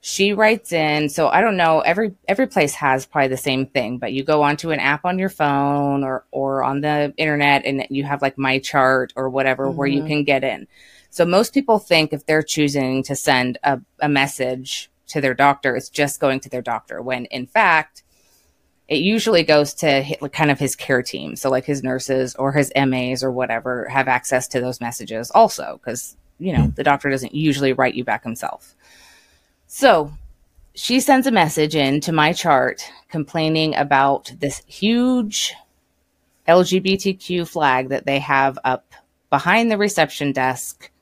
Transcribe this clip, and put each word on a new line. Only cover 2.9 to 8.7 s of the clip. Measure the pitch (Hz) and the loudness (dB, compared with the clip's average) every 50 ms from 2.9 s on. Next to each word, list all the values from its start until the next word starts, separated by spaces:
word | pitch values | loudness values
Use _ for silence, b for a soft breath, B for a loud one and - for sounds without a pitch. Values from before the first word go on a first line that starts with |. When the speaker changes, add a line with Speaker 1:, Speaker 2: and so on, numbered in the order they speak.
| 131 135 135 | 0 0 -2
Speaker 1:
probably | _ _ 156 139 131 | _ _ 0 0 0
the | 131 | -2
same | 131 - 143 131 131 135 | -4 -2 -2 -2 -2 -2
thing, | 135 _ 139 120 107 123 123 | -2 _ -4 -4 -2 -6 -6
but | 123 110 110 | -6 -6 -6
you | 135 135 | -6 -2
go | 143 156 151 | 0 2 2
onto | 147 143 147 151 - 165 | 2 2 0 -2 -4 -4
an | 156 143 | -4 0
app | - 135 147 147 - | 0 0 0 0 -2
on | 180 180 185 | -4 -2 -2
your | 185 190 | -4 -4
phone | - - 156 147 143 139 143 143 143 143 143 143 139 139 139 | -2 -2 0 0 0 0 0 0 0 0 0 -2 -2 -2 -2
or, | 131 131 127 _ _ | -4 -6 -8 _ _
or | - 139 135 139 135 135 127 | -8 -6 -4 -2 -2 -2 -2
on | 131 135 143 | -2 -2 -2
the | 143 151 147 147 147 143 143 - | -2 -2 0 0 -2 -2 -2 -4
internet, | 156 156 147 147 143 143 139 135 - | -2 -2 0 0 2 2 2 2 2
and | - 139 135 - - | -2 -4 -4 -4 -4
you | 139 135 139 | -6 -6 -4
have, | 143 143 143 | -4 -4 -2
like, | 143 135 - - | -2 -4 -2 -2
My | 135 131 131 135 | -2 -2 -2 -2
Chart | 131 - | -2 -2